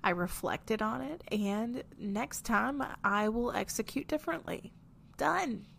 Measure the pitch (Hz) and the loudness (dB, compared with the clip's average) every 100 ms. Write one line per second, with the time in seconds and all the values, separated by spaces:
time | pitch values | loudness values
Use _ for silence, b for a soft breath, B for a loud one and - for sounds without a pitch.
0 | 196 175 180 - - - - 220 214 247 | 2 2 0 0 -2 -4 -2 0 0 -2
1 | 262 339 - 208 202 208 233 247 - - | -4 -8 -4 0 2 2 0 -4 -8 -8
2 | 208 202 277 - - 208 233 285 - - | -4 -2 -2 -4 2 4 4 0 -4 0
3 | 202 208 214 226 240 - 196 - 214 269 | 2 4 4 2 0 0 -2 -2 -2 -4
4 | - 302 339 - - - - - - - | -2 -2 0 -4 -4 -8 -8 -18 -20 -20
5 | - - - 349 330 208 208 | -20 0 2 4 0 -4 -8